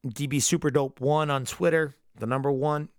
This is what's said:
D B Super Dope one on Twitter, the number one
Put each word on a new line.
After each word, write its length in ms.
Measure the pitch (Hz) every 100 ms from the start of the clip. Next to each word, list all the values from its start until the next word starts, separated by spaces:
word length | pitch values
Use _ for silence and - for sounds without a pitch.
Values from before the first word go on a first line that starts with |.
| 131
D 200 | 113 143
B 120 | 139
Super 320 | - 170 156
Dope 280 | 127 135 -
one 300 | 131 151 151
on 160 | 139 127
Twitter, 480 | - 175 160 151 - _ -
the 100 | 113
number 260 | 131 139
one 380 | 135 147 147 151